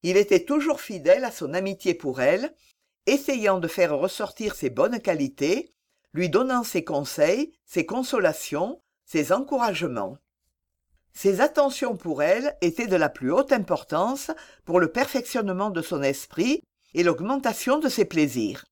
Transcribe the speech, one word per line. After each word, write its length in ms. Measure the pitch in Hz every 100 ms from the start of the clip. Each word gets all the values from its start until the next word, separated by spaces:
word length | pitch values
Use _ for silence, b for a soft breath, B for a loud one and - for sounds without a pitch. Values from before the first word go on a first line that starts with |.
Il 140 | 165 190
était 260 | 202 185
toujours 380 | 175 294 294 285
fidèle 420 | - 196 143 277
à 60 | 247
son 240 | - 143
amitié 400 | 170 196 190 185
pour 260 | 170 143 127
elle, 340 | 127 185 294 b b _ _ _ -
essayant 520 | 277 - 262 208 190
de 80 | 165
faire 300 | - 170 147
ressortir 580 | 185 - 202 - 214
ses 140 | - -
bonnes 320 | 113 185 233
qualités, 720 | - 160 139 - 147 226 - _ _ _ _
lui 160 | - 269
donnant 340 | 170 262 247
ses 220 | 240 185
conseils, 680 | - 143 143 - 151 214 311 _
ses 220 | _ 180 160
consolations, 960 | 247 254 247 175 151 - 147 190 330 _ _ _
ses 260 | 160 143
encouragements. 840 | 214 269 269 233 180 165 120 98 139 _ _ _ _ _ _ _ _ _
Ses 260 | - 196 190
attentions 560 | 294 - 277 277 247 202
pour 260 | 170 143
elle 320 | 151 214 285 -
étaient 260 | 175 165 233
de 100 | 185
la 120 | 151
plus 240 | - 131
haute 180 | 180 277
importance 800 | 247 185 - - 156 208 262 - 320 B B -
pour 120 | 175
le 140 | 170
perfectionnement 800 | 240 269 262 247 247 202 185 208
de 100 | 170
son 220 | 160 160
esprit 580 | 139 143 - - 220 302 _ _ _
et 100 | 160
l'augmentation 760 | 175 165 196 277 262 214 - 294
de 100 | 294
ses 160 | 240
plaisirs. 640 | 196 165 147 120 104 101 -